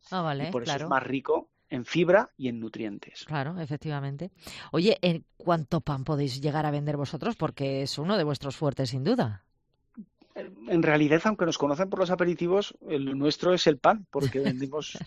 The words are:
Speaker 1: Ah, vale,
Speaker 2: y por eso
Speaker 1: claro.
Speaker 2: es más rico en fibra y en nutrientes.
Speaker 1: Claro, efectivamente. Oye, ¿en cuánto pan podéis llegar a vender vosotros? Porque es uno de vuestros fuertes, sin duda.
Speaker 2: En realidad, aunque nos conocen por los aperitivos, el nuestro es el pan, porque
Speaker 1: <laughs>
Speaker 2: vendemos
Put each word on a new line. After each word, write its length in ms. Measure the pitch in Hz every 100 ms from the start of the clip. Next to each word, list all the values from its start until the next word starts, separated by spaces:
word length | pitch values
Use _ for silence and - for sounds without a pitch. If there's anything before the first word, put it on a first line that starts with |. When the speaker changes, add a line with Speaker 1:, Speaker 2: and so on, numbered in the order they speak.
| _
Speaker 1:
Ah, 100 | 185
vale, 260 | 160 139 156
Speaker 2:
y 20 |
por 100 | 185
eso 80 | -
Speaker 1:
claro. 120 | 139 135
Speaker 2:
es 40 |
más 100 | 135
rico 460 | 123 135 139 156 - _ _
en 140 | 127 117
fibra 460 | 160 170 190 247 -
y 120 | 127
en 120 | 120
nutrientes. 680 | 113 - 110 101 - - -
Speaker 1:
Claro, 340 | 151 135 147
efectivamente. 720 | 160 147 160 147 139 143 180 - - - -
Oye, 260 | 156 185 -
¿en 200 | 180 165 - _
cuánto 440 | - 170 147 165
pan 220 | - 139
podéis 380 | 135 147 143 127
llegar 240 | 147 147 151
a 60 |
vender 260 | 147 147 147
vosotros? 380 | 139 151 175 226
Porque 480 | 151 - 139 135
es 160 | 139 -
uno 180 | 156 208
de 60 |
vuestros 320 | 151 139 143 -
fuertes, 340 | 147 - 131
sin 140 | 135
duda. 400 | 143 240 135 98 - _ _ _ _ - - _ _ - 190 196 226
Speaker 2:
En 140 | 175
realidad, 400 | 156 151 147 160 214
aunque 200 | 214 170
nos 140 | 147
conocen 280 | - 180 190
por 80 | 196
los 100 | 180
aperitivos, 680 | 180 175 170 170 196 202 - -
el 280 | 151 135 135
nuestro 340 | 147 - 170
es 140 | 180 170
el 100 | 143
pan, 300 | 160 214 190
porque 300 | 143 139 131
Speaker 1:
<laughs> 180 | 139 127
Speaker 2:
vendemos 400 | 135 151 143 -